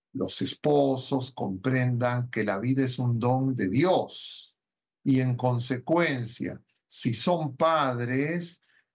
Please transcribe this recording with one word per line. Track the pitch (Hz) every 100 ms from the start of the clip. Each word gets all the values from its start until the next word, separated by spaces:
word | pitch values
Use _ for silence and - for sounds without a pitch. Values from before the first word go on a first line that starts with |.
| _
los | - 92 -
esposos | - - 151 147 139 131 - 135 127 -
comprendan | 110 95 131 131 127 123 123 123 123
que | 117
la | 104 98
vida | 120 131
es | 131 123
un | 123 117
don | 120 131 131 127
de | 98
Dios | 113 175 165 - - - - - _ _ _ _ _
y, | - 131
en | 127 120
consecuencia, | 127 123 117 123 - 165 165 135 107 - 95 87 _ _ -
si | - -
son | 113 - 175 151 127
padres, | 165 160 139 120 120 127 147 175 170 - _ _ _